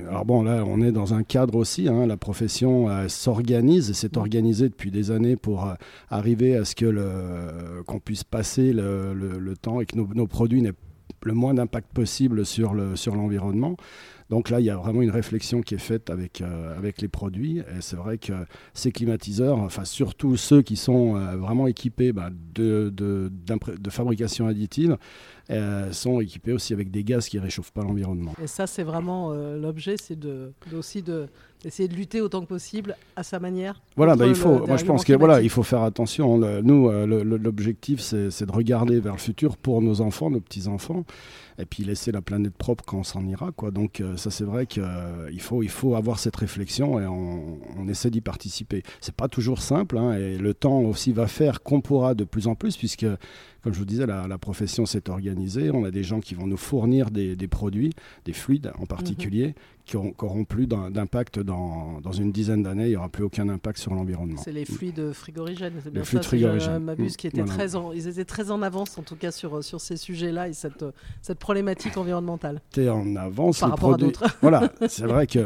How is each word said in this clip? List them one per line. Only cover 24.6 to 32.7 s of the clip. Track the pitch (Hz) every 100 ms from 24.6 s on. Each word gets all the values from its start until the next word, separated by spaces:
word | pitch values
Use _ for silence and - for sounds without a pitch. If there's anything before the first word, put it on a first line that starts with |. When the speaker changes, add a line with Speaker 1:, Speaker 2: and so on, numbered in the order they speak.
| 104 - 170 131 - - - - -
Speaker 1:
euh, | 107 101 101 95
sont | 95 123 123
équipés | 98 - 113
aussi | 120 -
avec | 101 95
des | 101
gaz | 104 123 -
qui | 104
réchauffent | 92 - -
pas | 110
l'environnement. | 101 101 95 87 85 165
Speaker 2:
Et | 156
ça, | - 190
c'est | -
vraiment, | 160 165 180 185 165
euh, | 147 147 151
l'objet, | 156 156 185 202
c'est | - 160
de, | 147 135 131 - 170
de | 160
aussi | - 208
de, | 170 165 143 - - _
d'essayer | 160 - 185
de |
lutter | 175 190 226
autant | 208 190
que | 170
possible | 180 -